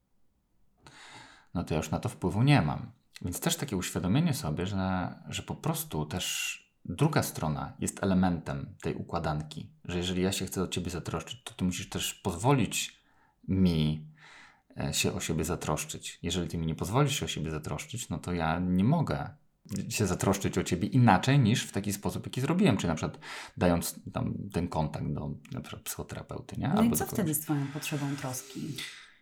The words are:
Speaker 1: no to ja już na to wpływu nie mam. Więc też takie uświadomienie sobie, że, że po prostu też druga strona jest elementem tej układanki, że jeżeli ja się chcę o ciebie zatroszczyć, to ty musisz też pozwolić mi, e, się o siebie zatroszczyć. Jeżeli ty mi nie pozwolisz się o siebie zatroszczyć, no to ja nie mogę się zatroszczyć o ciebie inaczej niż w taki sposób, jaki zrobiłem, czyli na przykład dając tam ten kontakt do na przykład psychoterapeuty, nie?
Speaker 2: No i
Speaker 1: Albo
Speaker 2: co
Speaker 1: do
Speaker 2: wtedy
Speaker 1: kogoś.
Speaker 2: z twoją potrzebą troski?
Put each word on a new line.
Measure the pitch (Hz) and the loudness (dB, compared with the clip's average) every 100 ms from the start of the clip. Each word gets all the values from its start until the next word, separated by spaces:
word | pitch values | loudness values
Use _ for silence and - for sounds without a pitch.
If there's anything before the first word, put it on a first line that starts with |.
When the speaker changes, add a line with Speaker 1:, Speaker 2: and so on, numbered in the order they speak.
| _ _ _ _ _ _ _ _ - - - - - - _ | _ _ _ _ _ _ _ _ -20 -20 -20 -20 -20 -20 _
Speaker 1:
no | 87 | -6
to | 87 | 0
ja | 80 | 0
już | - | 0
na | 80 | -2
to | - | -4
wpływu | - 90 98 | -2 0 4
nie | 135 135 | 6 6
mam. | 76 62 - - _ - | 4 -2 -8 -16 _ -8
Więc | 90 - | -6 -2
też | - - | -2 -2
takie | - 92 | -2 -2
uświadomienie | - 92 87 131 170 | -2 -2 2 4 4
sobie, | 120 78 76 92 | 0 -2 -2 -2
że, | 95 95 92 90 - - | 0 0 0 -2 -8 -10
że | - | -10
po | - | -8
prostu | - 147 151 - 78 76 | -4 -4 -4 -4 -4 -4
też | 90 - - - - _ _ | -4 -4 -4 -4 -6 _ _
druga | - - 151 139 | -8 2 4 4
strona | - - 78 69 67 - | 0 0 -2 -2 -6 -4
jest | 90 - | -6 0
elementem | 98 92 92 82 - 69 95 - | 2 6 4 2 -4 -6 -8 -6
tej | 80 | -6
układanki, | - - 85 80 76 - - - - | -6 -4 -4 -2 -2 -4 -10 -14 -12
że | - 90 | -6 -2
jeżeli | 90 90 | 0 2
ja | 92 | 2
się | - 95 | 0 -2
chcę | 98 | -2
o | 87 | -2
ciebie | - 90 | -2 -4
zatroszczyć, | 87 - - - - | -4 -4 -4 -6 -12
to | - | -14
ty | - | -2
musisz | 90 87 - | 0 0 -4
też | 92 - | -4 -6
pozwolić | - 101 85 123 139 90 - - - _ _ _ _ - | -4 -4 0 2 4 2 -2 -6 -10 _ _ _ _ -2
mi, | 95 92 80 76 78 - - - - - _ _ - | 4 6 6 2 0 -8 -18 -20 -20 -20 _ _ -6
e, | 71 | -2
się | - - | 0 0
o | 92 | 0
siebie | - 78 | -2 0
zatroszczyć. | 80 80 82 76 - - - - | 0 -2 -2 -2 -4 -10 -12 -8
Jeżeli | 85 90 80 | -2 -2 -2
ty | 85 | -2
mi | 80 | -2
nie | |
pozwolisz | 78 85 123 147 - | -2 0 2 2 0
się | |
o | 80 | -2
siebie | - 78 | -4 -4
zatroszczyć, | 78 - 73 - 120 - | -4 -4 -6 -6 -10 -6
no | 80 | -6
to | 90 | -2
ja | 87 80 85 | 0 0 2
nie | 90 90 | 2 4
mogę | 110 170 - 71 73 - _ _ - 98 - | 4 4 2 -2 -4 -10 _ _ -10 -8 -4
się | - 95 | 0 2
zatroszczyć | 85 101 95 92 90 | 2 2 2 0 0
o | |
ciebie | 85 85 101 | 0 0 2
inaczej | 127 117 92 - 139 | 6 8 8 6 6
niż | 104 131 | 6 4
w | - | 0
taki | 101 101 | -4 -4
sposób, | 98 90 - - | -2 -4 -4 -6
jaki | 127 | -2
zrobiłem, | 143 175 190 98 | 0 4 4 4
czyli | 87 | 2
na | |
przykład | 80 80 - - - - - | 0 -2 -6 -12 -14 -12 2
dając | 90 87 - - - | 4 4 0 -6 -8
tam | - 80 - 101 | -2 -2 -2 -4
ten | 87 87 | -2 -2
kontakt | 82 76 - 73 | 0 -2 -2 -4
do | 73 73 71 - | -4 -4 -8 -10
na | - | -10
przykład | - - | -10 -10
psychoterapeuty, | - - - - - - - - | -8 -8 -8 -10 -10 -10 -8 -4
nie? | 127 | 2
Speaker 2:
No | |
i | 202 | 4
Speaker 1:
Albo | 233 233 | 4 4
Speaker 2:
co | |
Speaker 1:
do | 392 | 0
Speaker 2:
wtedy | - | -2
Speaker 1:
kogoś. | 160 147 | 0 -2
Speaker 2:
z | |
twoją | - 147 135 | 0 -2 -2
potrzebą | 147 - 147 139 139 | -6 -4 -4 -4 -4
troski? | 139 123 - - 156 - - - - _ | -6 -8 -10 -8 -8 -8 -10 -14 -20 _